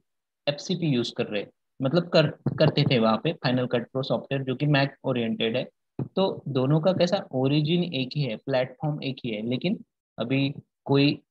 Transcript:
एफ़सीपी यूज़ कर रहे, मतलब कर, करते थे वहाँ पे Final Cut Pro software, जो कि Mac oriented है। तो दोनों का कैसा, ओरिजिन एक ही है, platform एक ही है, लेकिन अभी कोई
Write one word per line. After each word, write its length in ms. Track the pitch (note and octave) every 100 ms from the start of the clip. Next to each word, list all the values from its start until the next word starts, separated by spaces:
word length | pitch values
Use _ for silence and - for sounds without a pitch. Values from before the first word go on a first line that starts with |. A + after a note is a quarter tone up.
| _ _ _ _ -
एफ़सीपी 400 | F#3 - F3+ E3
यूज़ 260 | B2 A#2+ -
कर 80 | A2
रहे, 200 | G#2 - _ _ _
मतलब 280 | C3+ E3+ F3
कर, 180 | E3+ D3+
करते 540 | - - - D3+ -
थे 160 | C#3 B2+
वहाँ 220 | A2 A2
पे 100 | D#3
Final 320 | F3 C3+ B2+ B2
Cut 160 | A#2+
Pro 220 | A2+ C3
software, 400 | C3 A#2 - C#3
जो 120 | C3 C3
कि 100 | D3
Mac 220 | C#3 C#3 -
oriented 540 | C3+ B2 A2+ A2 A2+ A#2+
है। 100 | - _ _ - - -
तो 280 | F#3+ - D3+
दोनों 340 | B2+ C3 D#3
का 120 | F3
कैसा, 340 | F3+ F3 G2 -
ओरिजिन 520 | C3 C3+ D3+ D3+ F3
एक 260 | F3 C3 B2+ D3+
ही 80 |
है, 120 | C3+ G#2+
platform 680 | - C3 B2+ - D#3 D3
एक 140 | C3+ C3 A#2+
ही 60 |
है, 180 | G#2+ A2+
लेकिन 340 | B2+ F3 A3+ - _ _ -
अभी 340 | A#2+ C3+ C3+ - - _ -
कोई 360 | C#3 C#3+ - _